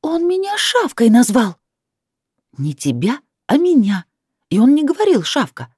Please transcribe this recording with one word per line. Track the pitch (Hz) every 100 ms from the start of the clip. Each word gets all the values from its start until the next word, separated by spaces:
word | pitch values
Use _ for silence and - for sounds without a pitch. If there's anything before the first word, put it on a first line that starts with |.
Он | 311 330 339
меня | 370 392 415
шавкой | - 508 381 - 233
назвал!" | 226 247 285 214 170 _ _ _ _ _ _ _ _ _ -
"Не | 143
тебя, | 135 - 120 175 269 _ _ -
а | 262
меня. | 359 311 202 196 - _ _ _ _
И | 185
он | 240 294
не |
говорил | 294 320 427 285
"шавка". | 160 - 147 - 123